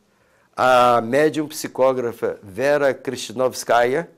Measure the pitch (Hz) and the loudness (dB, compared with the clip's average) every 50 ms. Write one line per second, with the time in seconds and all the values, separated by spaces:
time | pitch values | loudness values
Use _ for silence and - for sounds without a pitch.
0 | _ _ _ _ _ _ _ _ _ _ - - 120 127 127 123 123 123 120 117 | _ _ _ _ _ _ _ _ _ _ -4 0 2 4 4 6 6 4 4 2
1 | 113 113 127 139 156 160 139 156 151 - - - - - - 131 127 131 131 127 | 0 0 0 2 2 2 0 -2 -6 -6 -8 -10 -12 -10 -2 0 2 2 2 0
2 | 120 117 110 - 117 101 80 - - 101 92 104 131 143 147 147 143 135 120 - | -4 -6 -6 -4 -6 -6 -6 -6 -12 -16 -8 -4 0 0 0 2 2 0 -2 -2
3 | - 135 123 - - - 104 120 127 123 107 - - - 113 120 120 123 131 156 | -6 -10 -8 -8 -10 -10 -6 -2 -2 -2 -2 -4 -2 0 2 2 2 2 0 -2
4 | 170 - _ | -6 -8 _